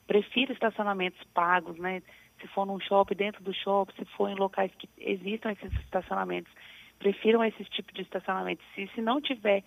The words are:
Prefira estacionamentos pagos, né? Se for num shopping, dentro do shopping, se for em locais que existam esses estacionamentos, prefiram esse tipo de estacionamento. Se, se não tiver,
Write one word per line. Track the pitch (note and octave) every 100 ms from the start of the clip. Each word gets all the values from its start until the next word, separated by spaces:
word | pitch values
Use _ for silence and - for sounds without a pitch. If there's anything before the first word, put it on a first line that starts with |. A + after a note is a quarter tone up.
| -
Prefira | G#3 G#3 A#3+ C4+
estacionamentos | A#3+ A3+ G#3 G#3 G3 F3+ - -
pagos, | - E3+ F3+ E3+ E3
né? | F3+ F#3 - - - -
Se | -
for | - G3
num | G3
shopping, | - G3 G3 F#3
dentro | G3+ G#3
do | F#3+
shopping, | F#3 G3+ G3 F#3+ -
se | G3+ -
for | G3+
em | G3
locais | G3 F#3+ F#3+ -
que | - -
existam | - G3 F3+ A3 A3+
esses | G3+ F#3+ -
estacionamentos, | - F#3+ F3+ F#3+ F#3 F3+ F3 - - - - -
prefiram | G3+ G3 A3 A3+
esse | A3+ - G3+
tipo | - -
de | -
estacionamento. | F#3 F#3+ F#3+ F#3+ F#3 F3 - -
Se, | G3
se | -
não | A3+ C#4+
tiver, | C#4+ B3 G#3 G3